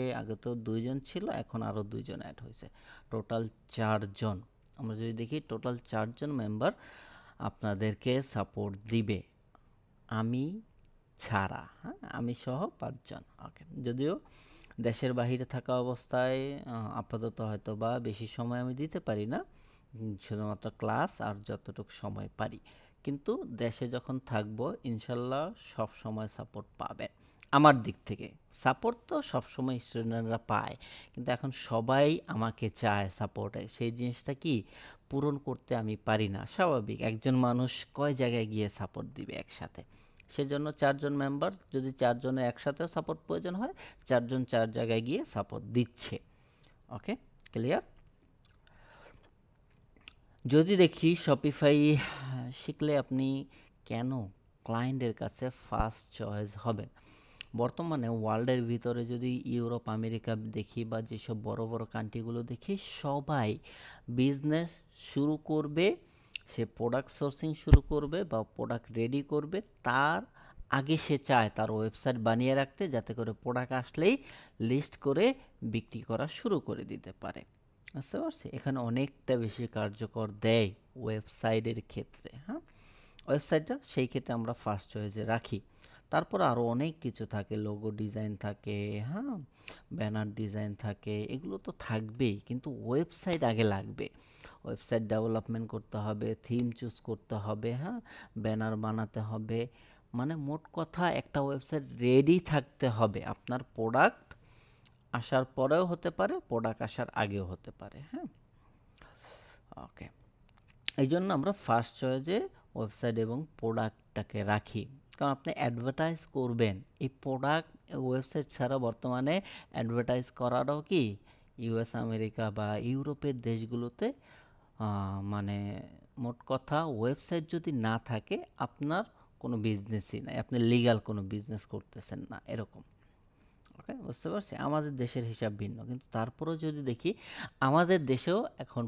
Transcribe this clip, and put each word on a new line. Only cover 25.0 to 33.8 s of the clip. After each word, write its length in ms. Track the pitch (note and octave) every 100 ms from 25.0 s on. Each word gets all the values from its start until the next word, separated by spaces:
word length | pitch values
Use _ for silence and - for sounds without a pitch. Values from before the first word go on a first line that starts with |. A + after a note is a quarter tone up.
| - A#2+ B2 C3+ E3 A#3 -
সব 160 | - A2 -
সময় 260 | A2+ G#2+ G#2+ -
সাপোর্ট 320 | A2 G#2 - -
পাবেন 300 | - - - - - - - D3
আমার 160 | D3+ C3+ G#2+
দিক 120 | - -
থেকে। 200 | G#2+ - - _ -
সাপোর্ট 360 | C3 - A#3 A#3 -
তো 80 | D#4 -
সবসময় 460 | C3 - - C3 B2
স্টুডেন্টরা 560 | - A#2 A2+ A#2 A2+ A#2 -
পায়, 220 | G#2+ A2 - - - -
কিন্তু 160 | - B2 B2+
এখন 140 | C#3 B2+ -
সবাই 380 | A2+ A2+ C3+ D3 E3+ -
আমাকে 320 | G#2 A2+ - A2 -
চায় 260 | A2+ G2+ F#2+ -
সাপোর্টে, 440 | G#2 G#2+ G2+ - G#2
সেই 140 | -